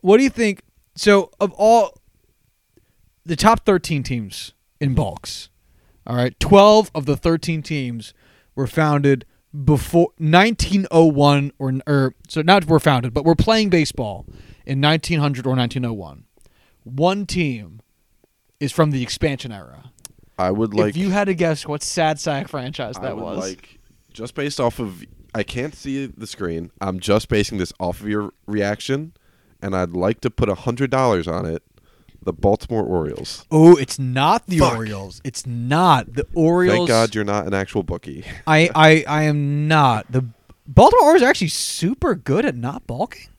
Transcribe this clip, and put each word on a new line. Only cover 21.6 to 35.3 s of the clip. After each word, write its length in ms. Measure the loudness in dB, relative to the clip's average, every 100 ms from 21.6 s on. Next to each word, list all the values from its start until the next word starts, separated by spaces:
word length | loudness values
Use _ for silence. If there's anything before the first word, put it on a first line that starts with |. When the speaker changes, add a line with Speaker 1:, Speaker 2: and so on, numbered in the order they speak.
| -6
Speaker 1:
what 140 | -10
sad 360 | -8 -2 -2 -2
sack 280 | -4 -6 -8
franchise 500 | -10 -10 -10 -10 -10
Speaker 2:
I 40 |
Speaker 1:
that 140 | -10 -10
Speaker 2:
would 80 |
Speaker 1:
was. 140 | -10 -8
Speaker 2:
like, 400 | -10 -12 -18 _ _ _ _
just 220 | -16 -14 -8
based 240 | -8 -4
off 200 | -4 -4
of 240 | -10 -10 -20 -20 -12
I 100 | -8
can't 320 | -6 -6 -10 -10
see 300 | -10 -8 -8
the 200 | -12 -18
screen. 440 | -8 -6 -6 -10 _
I'm 180 | -8 -6
just 300 | -2 -2 0
basing 280 | -4 -2 -4
this 140 | -8 -6
off 220 | -8 -8
of 60 | -6
your 240 | -6 -6 _ -8
reaction, 680 | -4 -4 -6 -6 -6 -6 _ _ _ _ _
and 140 | -6 -4
I'd 160 | -4
like 300 | -2 -4 -2
to 80 | -6
put 200 | -2 -2
a 60 | -2
hundred 340 | -6 -4 -2
dollars 380 | 0 2 0 -2
on 180 | -6 -6
it. 180 | -8 _ _ _ _ _ _
The 120 | -8
Baltimore 500 | -2 0 0 -2 -4
Orioles. 600 | -2 -2 -4 -8 -12 -14 -2
Speaker 1:
Oh, 280 | 8 10 10
it's 200 | 6 -6
not 480 | -6 -2 0 -2 -2
the 120 | 0
Speaker 2:
Fuck. 160 | 0 0
Speaker 1:
Orioles. 460 | -8 -10 -14 -14
It's 220 | -14